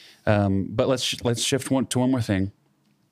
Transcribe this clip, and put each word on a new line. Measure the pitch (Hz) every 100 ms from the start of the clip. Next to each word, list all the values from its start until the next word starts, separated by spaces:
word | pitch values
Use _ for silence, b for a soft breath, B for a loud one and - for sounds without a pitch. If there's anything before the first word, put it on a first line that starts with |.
| B B -
Um, | 104 101 98 92
but | 110 131
let's | 127
sh-, | - -
let's | 123 117
shift | - 135 -
one, | 131 117
to | 123
one | 127
more | 131
thing, | 113 98 98 - _ _ _ _ _